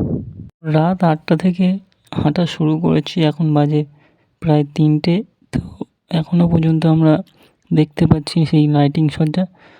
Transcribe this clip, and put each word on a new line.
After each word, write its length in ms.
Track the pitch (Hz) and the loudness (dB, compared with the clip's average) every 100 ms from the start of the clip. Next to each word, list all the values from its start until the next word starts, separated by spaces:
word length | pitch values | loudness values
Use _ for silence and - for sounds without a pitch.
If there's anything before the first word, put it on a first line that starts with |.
| - - - - - _ | 0 -4 -10 -16 -20 _
রাত 400 | 160 151 165 185 | -2 0 0 0
আটটা 320 | 170 156 - 165 | 0 -2 -2 -2
থেকে 420 | 185 175 180 190 - _ _ | 0 0 -2 -2 -8 _ _
হাঁটা 320 | - 151 147 170 | -4 -2 0 -2
শুরু 340 | - 156 156 | -2 -2 0
করেছি, 400 | 170 160 156 180 | 0 -2 -2 -2
এখন 320 | 156 147 156 | -2 0 0
বাজে 300 | 147 147 151 147 _ _ _ _ _ | 0 0 0 -4 _ _ _ _ _
প্রায় 240 | 165 151 147 | 0 0 0
তিনটে। 500 | 147 151 151 170 175 - _ _ - - - - _ _ | 0 0 0 0 -2 -4 _ _ -8 -8 -14 -18 _ _
এখনো 340 | 165 160 175 170 | -6 -2 0 2
পর্যন্ত 340 | 170 160 160 160 | 2 2 2 2
আমরা 280 | 160 156 156 - _ _ _ _ | 2 4 2 -2 _ _ _ _
দেখতে 340 | 160 - - 160 | 0 0 0 2
পাচ্ছি 300 | 160 143 170 156 | 2 0 -2 0
সেই 180 | 156 151 | 2 2
লাইটিং 360 | 147 143 143 151 | 2 2 0 -2
সজ্জা। 360 | - 156 156 185 _ - | 0 -2 -2 -6 _ -20